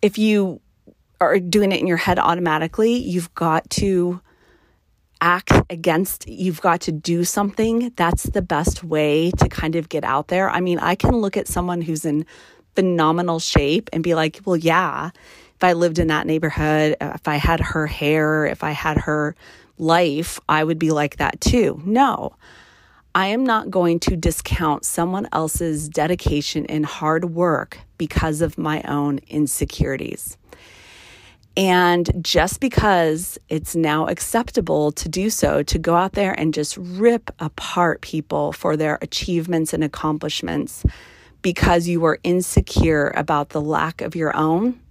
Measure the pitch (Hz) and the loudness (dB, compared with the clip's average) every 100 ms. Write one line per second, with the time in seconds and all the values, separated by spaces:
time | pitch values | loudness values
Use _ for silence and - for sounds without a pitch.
0 | 214 208 214 208 196 170 _ _ - _ | 2 2 2 4 0 -4 _ _ -20 _
1 | _ _ 170 185 180 208 202 185 - 170 | _ _ 2 4 2 2 2 2 0 0
2 | - 180 - 170 170 156 160 - 220 240 | 0 2 2 2 0 0 -2 0 2 2
3 | - 180 170 - 170 156 - - 202 185 | 0 -4 -4 -2 0 0 -2 -2 0 2
4 | 175 180 _ _ _ _ _ _ _ _ | 0 -2 _ _ _ _ _ _ _ _
5 | _ _ 165 175 - - - 170 170 160 | _ _ 2 2 4 4 4 -2 0 2
6 | 190 - - - 185 160 185 170 - 156 | 0 -4 -12 -4 -4 0 2 2 0 -4
7 | 165 170 175 - 202 202 220 226 240 - | -2 0 0 0 -2 0 0 0 -2 0
8 | 170 170 - - 185 151 175 - 175 151 | 0 2 -2 -4 -2 0 0 -4 -4 0
9 | 151 147 165 185 - - 160 165 160 151 | 2 2 2 2 0 0 -2 -2 -2 -4
10 | - 135 147 180 196 - 180 175 160 180 | -2 -2 0 0 0 0 0 0 0 0
11 | - 247 202 202 - - 180 175 170 156 | 2 2 0 -2 -4 -4 -2 -4 -4 -4
12 | 165 147 160 - - - _ - 190 175 | -2 -2 -4 -12 -20 -20 _ 0 0 2
13 | 156 165 175 165 - - 143 165 220 - | 2 2 0 -2 0 -2 0 -2 -2 -4
14 | 165 160 160 - - 175 165 165 180 139 | 0 2 0 -2 -2 0 2 2 0 -4
15 | 156 - - - - _ 180 170 170 165 | -8 -12 -20 -20 -20 _ 2 4 2 2
16 | 165 151 - 160 160 - 151 156 151 151 | 2 2 0 0 0 -2 0 2 2 0
17 | 147 170 - 147 - 165 160 165 156 - | -6 -6 -4 0 2 2 0 -2 -4 -2
18 | 147 156 151 156 147 - - 147 160 151 | 0 2 2 2 0 -2 -6 -4 0 0
19 | - 151 147 156 - - _ _ 160 165 | 0 -2 -2 -6 -20 -20 _ _ 2 4
20 | 175 143 165 - - 151 156 160 160 156 | 4 0 -6 -8 -2 0 2 2 2 2
21 | 147 - 147 - - 247 175 - 165 226 | 0 -2 -4 0 2 4 2 0 -2 2
22 | 277 - - _ - - - _ _ _ | 2 2 -6 _ -20 -20 -20 _ _ _
23 | _ 180 190 220 262 220 - 190 175 170 | _ -2 0 0 2 0 0 0 2 2
24 | - 175 - 160 - - 160 143 - - | 0 0 -2 -4 -4 -2 0 -2 -4 -4
25 | 170 185 - - 160 - 170 151 151 160 | -2 -2 -4 -4 -2 -4 -4 -4 -4 -2
26 | 156 180 - 147 143 156 - 156 151 - | 0 0 0 -2 -2 -6 -4 -4 -4 -4
27 | 156 160 175 165 175 147 - - - _ | -2 0 -2 0 0 0 -2 -12 -20 _
28 | 160 - 160 151 165 - 156 156 - 143 | -4 -2 -2 0 -2 -2 -4 -4 -4 -2
29 | 143 139 - 151 147 - 151 - - 135 | -2 -2 -4 -2 -2 -2 -4 -2 -2 -2
30 | - - - - _ - - - - - | -6 -10 -14 -16 _ -20 -20 -20 -20 -20
31 | - - - _ _ - 190 180 180 175 | -20 -20 -20 _ _ -2 2 4 4 4
32 | 175 - 165 170 170 - 269 - 214 185 | 0 -4 0 2 2 0 0 2 4 4
33 | 160 156 180 - _ 156 - 170 160 151 | 4 0 -4 -12 _ -6 -4 0 2 2
34 | 160 175 - 233 240 - 165 156 151 151 | 0 -4 -2 -2 0 -2 0 0 0 -2
35 | - 160 202 - 143 143 151 185 165 170 | -6 -2 -2 0 0 0 0 -2 2 2
36 | 185 196 196 196 160 151 151 - 180 180 | 2 0 -2 0 -2 -2 -4 -6 -10 2
37 | 226 233 - - 160 - - - 175 - | 4 4 -2 -8 -8 -8 -8 0 0 0
38 | - 160 151 151 147 160 170 156 156 151 | -4 -8 -4 -2 -2 -2 -2 0 0 -2
39 | - - - 175 165 170 160 165 156 - | -6 -6 -2 -2 0 -2 0 -2 -4 -2
40 | 156 151 156 - - 156 143 - - - | -4 -2 -4 -6 -6 -6 -8 -2 -4 -4
41 | - - - _ 190 175 - 175 170 170 | -20 -20 -20 _ -4 0 4 4 4 2
42 | 165 - 180 180 180 - - - 165 156 | 2 0 0 0 2 0 2 2 2 4
43 | 143 - 156 151 143 156 147 156 156 - | 2 0 0 0 0 -4 -2 0 -2 -4
44 | - 165 156 - 156 165 226 247 _ | -8 -4 -2 0 0 2 0 -4 _